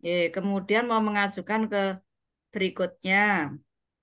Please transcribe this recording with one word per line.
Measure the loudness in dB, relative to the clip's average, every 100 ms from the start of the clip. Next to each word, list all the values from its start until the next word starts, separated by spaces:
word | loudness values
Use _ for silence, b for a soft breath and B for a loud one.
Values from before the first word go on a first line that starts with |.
Nggih, | -2 0 0 -2
kemudian | -2 -2 0 0
mau | 2 2
mengajukan | 2 0 -2 -4 -4 -2
ke | 0 0 -2 -4 _ _ _ _ _
berikutnya. | -4 -4 -2 -4 -4 2 4 4 2 0 -6 _ _ _ _